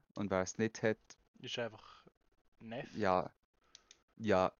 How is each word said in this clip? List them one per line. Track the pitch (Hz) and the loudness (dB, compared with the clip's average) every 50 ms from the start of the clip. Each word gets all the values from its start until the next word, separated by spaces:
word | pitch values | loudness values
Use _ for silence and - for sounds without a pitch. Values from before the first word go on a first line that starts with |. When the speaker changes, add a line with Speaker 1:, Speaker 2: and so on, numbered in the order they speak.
| _ _ - | _ _ -8
Speaker 1:
Und | - 104 92 | -6 -2 0
wer | 98 92 | 0 0
es | 92 - - | 0 0 -2
nicht | - 110 110 - - | -2 -2 -2 -2 -2
hat, | - 110 110 - _ - - _ _ _ _ - | 0 0 0 -2 _ -20 -20 _ _ _ _ -14
Speaker 2:
Ist | - 123 - - | -12 -8 -6 -6
einfach | 120 113 110 107 - - - - - - _ _ _ _ _ _ _ _ _ - | -6 -6 -8 -14 -20 -20 -20 -20 -20 -20 _ _ _ _ _ _ _ _ _ -18
Neff. | 113 113 113 131 - - - | -14 -12 -12 -12 -12 -10 -6
Speaker 1:
ja, | - 107 95 90 92 - - _ _ _ _ _ _ _ _ - - _ - - _ _ _ _ | -2 2 4 4 2 2 -2 _ _ _ _ _ _ _ _ -20 -20 _ -20 -20 _ _ _ _
ja, | - 113 104 98 92 92 - - - | -4 0 4 4 4 4 2 0 -2